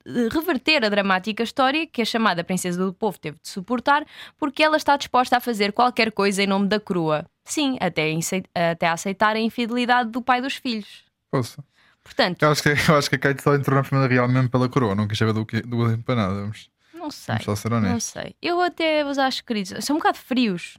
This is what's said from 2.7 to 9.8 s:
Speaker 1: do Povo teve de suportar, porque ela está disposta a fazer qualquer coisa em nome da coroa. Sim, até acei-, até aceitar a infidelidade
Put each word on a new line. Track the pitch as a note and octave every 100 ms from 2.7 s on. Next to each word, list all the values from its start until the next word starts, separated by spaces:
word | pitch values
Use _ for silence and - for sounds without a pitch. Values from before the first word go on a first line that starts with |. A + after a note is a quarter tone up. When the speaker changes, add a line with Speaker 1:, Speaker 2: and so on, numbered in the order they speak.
| F3
Speaker 1:
do | F#3+
Povo | F#3 G#3+ E3+
teve | D#3+ D#3
de | -
suportar, | - F3+ A#3+ A#3+ C#4+ D4+ - - _
porque | D4+ -
ela | D#4 D#4
está | - C#4+
disposta | - B3 B3+ B3
a |
fazer | A#3+ A3+ G3+
qualquer | G3+ B3 A#3 A3+
coisa | - G3 F#3+
em | G3+
nome | G3 G3
da | G#3
coroa. | - F3+ D#3+ D3+ E3+ _
Sim, | - - C#4 C4
até | F3+ E3 D#3
acei-, | D#3+ E3 F#3+ F3+
até | - E3+ E3+ E3+
aceitar | E3 G3+ F#3+ G#3+
a | A3
infidelidade | A3+ A#3 A#3 A#3+